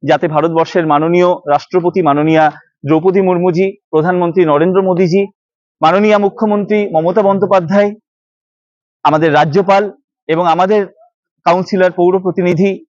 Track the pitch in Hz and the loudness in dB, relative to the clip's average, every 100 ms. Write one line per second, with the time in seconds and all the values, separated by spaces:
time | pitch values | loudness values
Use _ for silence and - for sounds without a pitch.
0 | 139 151 175 151 160 165 165 190 160 143 | 0 -2 0 -2 -2 -2 -2 -2 0 0
1 | 160 175 180 175 - 143 - 185 170 160 | 0 2 0 -2 -2 -4 -2 -2 -2 -2
2 | 160 143 151 160 156 143 _ _ 135 156 | 0 0 2 2 2 -2 _ _ -2 0
3 | 175 185 190 180 180 165 190 196 _ 160 | 2 0 0 0 0 0 -2 -4 _ -2
4 | 160 180 170 165 165 147 165 185 190 180 | 0 0 -2 0 2 2 2 0 0 0
5 | 185 180 202 _ _ _ _ _ 160 180 | 0 0 -2 _ _ _ _ _ 0 2
6 | 214 208 202 196 220 208 202 208 202 160 | 2 2 0 -2 -2 -2 -2 -2 -2 -2
7 | 165 190 202 196 190 196 165 202 208 214 | -2 0 0 0 0 0 0 0 0 -4
8 | _ _ _ _ _ _ _ _ _ _ | _ _ _ _ _ _ _ _ _ _
9 | - 156 160 147 156 151 185 196 208 - | -2 2 2 2 2 0 2 2 0 -8
10 | _ _ - 160 175 165 190 214 190 _ | _ _ -6 -2 0 0 0 0 -2 _
11 | _ _ _ _ - 175 175 185 185 175 | _ _ _ _ -2 -2 -2 0 0 2
12 | 175 185 185 175 180 170 196 190 - | 0 0 -2 -2 -2 0 0 -2 -12